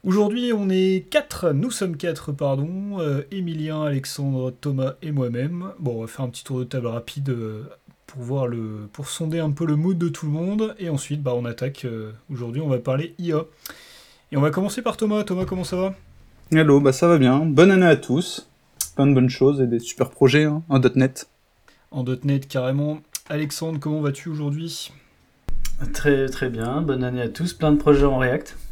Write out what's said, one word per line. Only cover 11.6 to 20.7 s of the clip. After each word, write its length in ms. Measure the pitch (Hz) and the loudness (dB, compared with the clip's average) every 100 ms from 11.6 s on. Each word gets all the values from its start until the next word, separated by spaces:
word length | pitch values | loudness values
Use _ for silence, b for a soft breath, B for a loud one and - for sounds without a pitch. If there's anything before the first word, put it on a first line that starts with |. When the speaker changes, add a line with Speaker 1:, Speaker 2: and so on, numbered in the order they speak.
| - 139 127 | -8 -6 -8
Speaker 1:
euh, 260 | 113 107 110 - | -8 -10 -14 -12
aujourd'hui, 300 | 131 120 123 | -8 -6 -4
on 80 | 156 | -2
va 120 | 127 | -2
parler 360 | 127 131 165 - | 0 -2 -4 -6
I 140 | 170 | -2
A. 140 | 151 165 B B B B B B B _ | -2 -4 B B B B B B B _
Et 20 | 143 | 0
on 60 | |
va 100 | 147 | 2
commencer 300 | 151 196 202 | 2 -2 -2
par 160 | 240 - | -4 -2
Thomas. 260 | 214 208 | 0 0
Thomas, 220 | 208 185 185 | -2 -2 -2
comment 180 | 185 | -4
ça 140 | 175 185 | -4 -2
va ? 180 | 190 190 - - - _ - | -2 -4 -18 -20 -20 _ 2
Speaker 2:
Hello, 300 | 160 151 143 | 4 6 6
bah, 100 | 139 | 6
ça 160 | 131 170 | 4 4
va 100 | 165 | 6
bien. 280 | 127 135 160 | 6 4 4
Bonne 260 | 139 185 | 8 8
année 140 | 190 175 | 8 6
à 100 | 139 | 4
tous. 540 | - 135 180 - - _ _ _ - - | 2 -2 -2 -10 -16 _ _ _ -8 2
Plein 120 | 139 | 4
de 60 | |
bonnes 160 | 131 123 | 6 4
choses 320 | - 131 143 | 4 4 4
et 40 | 123 | 2
des 140 | 117 | 0
super 300 | 117 - 127 | -4 -4 -4
projets, 340 | - 135 143 | 4 6 6
hein, 180 | 151 151 | 4 0
en 120 | 160 | 2